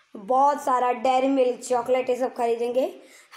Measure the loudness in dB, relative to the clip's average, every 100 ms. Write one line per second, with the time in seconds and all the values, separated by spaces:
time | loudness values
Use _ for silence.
0 | _ -12 -2 2 2 2 0 0 0 0
1 | 0 2 2 2 0 -2 -2 -2 0 0
2 | 0 -2 -2 -2 -2 0 -2 -2 -2 -6
3 | -20 -20 _